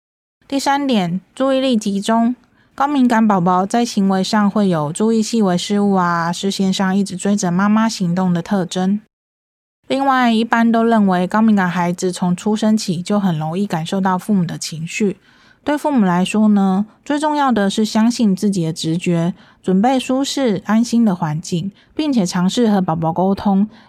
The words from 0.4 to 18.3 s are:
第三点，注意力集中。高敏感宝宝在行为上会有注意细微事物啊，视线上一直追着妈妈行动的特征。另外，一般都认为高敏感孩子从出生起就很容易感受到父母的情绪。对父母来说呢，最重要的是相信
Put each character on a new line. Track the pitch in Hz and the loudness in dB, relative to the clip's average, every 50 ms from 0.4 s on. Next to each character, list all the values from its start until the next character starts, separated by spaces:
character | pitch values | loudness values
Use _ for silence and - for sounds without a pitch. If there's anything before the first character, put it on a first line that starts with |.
| _ - | _ -6
第 | 277 277 | -4 -2
三 | - 277 277 277 285 | 0 0 0 0 0
点， | 262 240 208 180 170 175 185 - _ _ | 0 0 0 0 0 -4 -6 -6 _ _
注 | - 262 269 269 | -2 0 0 2
意 | 262 | 0
力 | 262 269 247 214 | 0 0 0 0
集 | - 208 196 196 | -2 -2 -4 -2
中。 | 208 - 226 226 226 240 247 - _ _ _ _ _ _ _ | -2 0 0 2 2 0 -2 -4 _ _ _ _ _ _ _
高 | - 277 285 | -4 -2 0
敏 | 294 277 247 240 | 2 2 2 2
感 | 240 220 226 214 | 4 4 4 4
宝 | 202 185 | 2 2
宝 | 170 185 180 180 196 | 2 2 2 2 0
在 | 196 - 240 240 | 0 0 0 -2
行 | 233 - 202 196 196 | 0 0 0 0 2
为 | 190 190 185 | 2 0 0
上 | - 220 214 202 202 | 0 0 2 2 2
会 | - 214 202 190 | 2 2 2 2
有 | 170 156 147 143 | 2 0 -2 -2
注 | 170 - 214 226 | -2 0 0 2
意 | 226 220 | 2 0
细 | 214 - 226 226 | 0 0 0 0
微 | 208 185 175 175 | 2 2 0 0
事 | - - 208 202 | -2 -2 0 0
物 | 202 202 196 | 2 2 2
啊， | 185 175 175 170 170 165 170 | 2 2 0 0 0 -2 -2
视 | 175 - - 196 | -4 -2 -4 -4
线 | - - 196 190 190 | -2 0 0 0 0
上 | - 196 190 185 | 0 0 0 0
一 | 202 196 | 0 -2
直 | - 175 | -2 -4
追 | 175 - 202 208 | -4 -2 0 0
着 | 202 185 175 | 0 0 0
妈 | 170 185 202 208 | 0 0 2 2
妈 | 214 220 220 226 | 2 2 2 0
行 | - - 190 170 170 | -2 -2 -2 -2 0
动 | 185 185 180 175 | 0 0 0 0
的 | 170 | -2
特 | 165 - 208 196 170 | -2 -2 -2 -2 -2
征。 | - - 185 185 190 208 208 - _ _ _ _ _ _ _ _ _ _ _ _ _ _ _ _ - | -4 -4 -2 0 0 -2 -2 -4 _ _ _ _ _ _ _ _ _ _ _ _ _ _ _ _ -4
另 | 254 269 277 | -4 -2 0
外， | 277 262 254 247 233 | 0 2 2 2 2
一 | 226 220 233 | 2 2 2
般 | 233 240 233 226 233 | 2 2 2 2 2
都 | 226 233 226 | 2 2 2
认 | 233 233 220 202 | 2 2 4 4
为 | 190 180 180 180 180 | 2 2 0 0 0
高 | - 214 | 0 2
敏 | 226 220 208 | 2 4 4
感 | 202 185 175 | 2 2 0
孩 | 165 185 175 175 175 | 0 0 -2 -2 -2
子 | - 185 180 | -2 -4 -4
从 | 180 - 185 180 180 | -4 -2 -2 -2 -2
出 | 180 - 208 214 | -2 -2 -2 -2
生 | 214 220 214 220 | 0 2 0 0
起 | 220 - - 165 175 | 0 0 -4 -4 -6
就 | 180 - 208 208 | -4 -2 -2 0
很 | 196 185 165 151 | 0 0 -2 -2
容 | 156 156 165 190 | -4 -4 -4 -4
易 | 202 202 | -4 -4
感 | 185 160 165 | -4 -6 -4
受 | - 196 196 | -4 -4 -2
到 | 190 190 185 180 | 0 0 -2 -2
父 | - - 208 | -2 0 0
母 | 185 170 | 0 0
的 | 160 156 147 | -2 -4 -8
情 | - - 160 156 165 170 | -10 -10 -10 -10 -10 -10
绪。 | - - 214 190 - - _ _ _ _ _ _ _ _ _ | -4 -2 -2 -2 -2 -6 _ _ _ _ _ _ _ _ _
对 | - 294 285 | -4 -4 -2
父 | - 302 | -2 0
母 | 285 240 196 | 0 2 2
来 | 180 175 180 185 | 2 2 0 0
说 | - - 214 214 214 | 0 0 2 2 4
呢， | 208 202 196 190 185 196 208 - - _ _ | 4 4 2 2 0 0 -2 -6 -10 _ _
最 | - 294 294 | -4 -4 -2
重 | 311 302 294 | 0 -2 0
要 | 294 277 262 | 0 0 2
的 | 233 208 196 196 | 2 2 0 0
是 | - 226 220 | 0 -2 -2
相 | 214 - 220 220 240 | 0 0 2 2 2
信 | 240 - 240 202 | 2 2 0 0